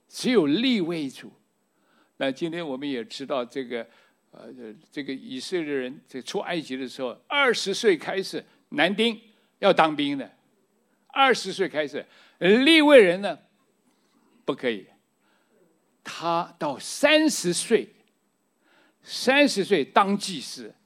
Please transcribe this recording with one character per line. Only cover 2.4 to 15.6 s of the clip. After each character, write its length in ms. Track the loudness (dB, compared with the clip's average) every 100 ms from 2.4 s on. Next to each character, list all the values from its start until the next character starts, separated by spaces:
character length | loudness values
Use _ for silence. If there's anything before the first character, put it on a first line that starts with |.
| -6
天 140 | -6 -8
我 100 | -8
们 120 | -6
也 160 | -8 -8
知 200 | -12 -6
道 180 | -6 -6
这 180 | -8
个， 240 | -8 -8 -10 _ _ _ _
呃， 200 | -20 -20 -18 -18 -18 _
这 100 | -12
个 120 | -10
以 260 | -10 -10 -12
色 160 | -6 -6
列 120 | -4
人 280 | -4 -6 -10 -16
在 160 | -16
出 180 | -8 -8
埃 200 | -6 -6
及 160 | -6 -8
的 100 | -10
时 160 | -8
候， 160 | -10 -10 -4
二 260 | 0 2
十 200 | 0 -2
岁 240 | 0 2 2
开 240 | 0 -6
始 220 | -6 -8 -12 _ -8
男 240 | 0 0
丁， 240 | 2 -2 -2 _ _ _ -2
要 80 | 2
当 240 | 4 4 2
兵 220 | -4 -4
的， 120 | -10 _ _ _ _ _ _ _ _
二 260 | 2 2
十 200 | 2 -2
岁 160 | -4 -4
开 180 | -4 -6
始。 180 | -6 -12 _ _ -2
利 420 | 4 4 6 6
未 200 | 8 10
人 200 | 8 4
呢， 180 | -4 -8 _ _ _ _ _ _ _ _ _ _
不 100 | -8
可 160 | -6 -4
以。 160 | -6 -10 _ _ _ _ _ _ _